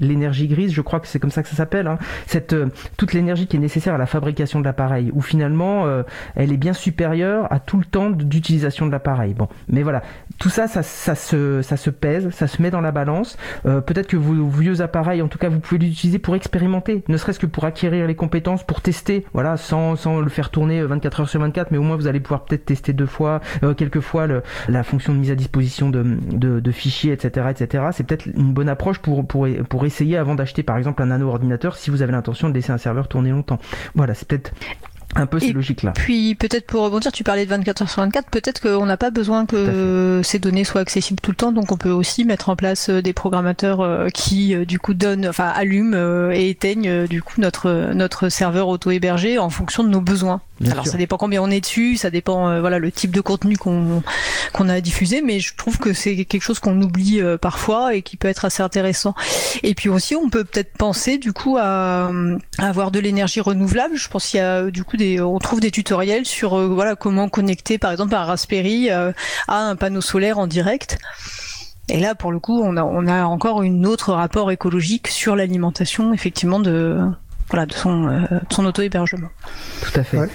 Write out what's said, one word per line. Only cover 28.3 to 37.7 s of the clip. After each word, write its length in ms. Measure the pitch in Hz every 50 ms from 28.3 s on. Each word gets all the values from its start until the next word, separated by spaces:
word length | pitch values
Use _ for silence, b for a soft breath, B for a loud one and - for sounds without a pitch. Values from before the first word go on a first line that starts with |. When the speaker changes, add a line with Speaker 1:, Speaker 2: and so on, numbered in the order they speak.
| - - 135 135
Speaker 1:
bonne 160 | 131 139 143 147
approche 300 | 139 135 - 190 190 -
pour, 280 | - 156 147 139 135
pour, 200 | 131 - 135 139 131 127 - 127 -
pour 160 | - 127 139
essayer 320 | 147 - - 147 156 175
avant 180 | 170 151 139 151
d'acheter, 280 | 135 135 131 - -
par 140 | 151 - 113
exemple, 260 | 123 123 147 139 -
un 40 | 135
nano-ordinateur, 720 | 123 127 131 139 135 120 120 127 127 123 120 - 180 175
si 140 | - - 147
vous 120 | 143 135
avez 100 | 139 120
l'intention 360 | 127 123 113 117 113 - - 160
de 60 | 139
laisser 180 | 127 123 -
un 60 | 127 117
serveur 300 | - 123 113 127 135 -
tourner 220 | - 131 127 131
longtemps. 280 | 131 143 143 - 131 117 B B B B B B -
Voilà, 200 | 156 139 120 117
c'est 120 | - -
peut-être 260 | - 147 139 - - B B B B B B - - - - - - -
un 100 | - 143
peu 160 | 135 - 165
ces 60 | 208
Speaker 2:
Et 60 | 269 113
Speaker 1:
logiques-là. 380 | 135 135 - 131 - - 101
Speaker 2:
puis 420 | 90 - - - 240 226 220 220 214
peut-être 320 | - - 240 - 233 -
pour 160 | - - 226
rebondir, 300 | 214 208 202 214 220 277
tu 120 | - - 214
parlais 220 | - 202 202 202
de 40 | 185
vingt-quatre 300 | 196 202 185 208